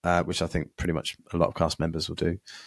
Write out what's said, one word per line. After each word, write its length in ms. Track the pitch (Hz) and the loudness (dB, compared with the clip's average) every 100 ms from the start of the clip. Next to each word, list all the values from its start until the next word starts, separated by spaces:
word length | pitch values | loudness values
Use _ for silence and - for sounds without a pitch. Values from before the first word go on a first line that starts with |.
uh, 180 | 87 87 | 2 2
which 180 | 87 85 | 2 0
I 40 | 82 | 0
think 280 | 90 73 - | -2 -4 -2
pretty 160 | 90 | -2
much 240 | 80 - - - | 0 -2 -8 -6
a 60 | 85 | 2
lot 100 | 85 | 2
of 60 | |
cast 260 | - 82 - | 4 0 2
members 280 | 82 82 85 | -2 -2 -4
will 80 | 87 | -2
do. 220 | 85 87 - - | 0 -2 -6 -20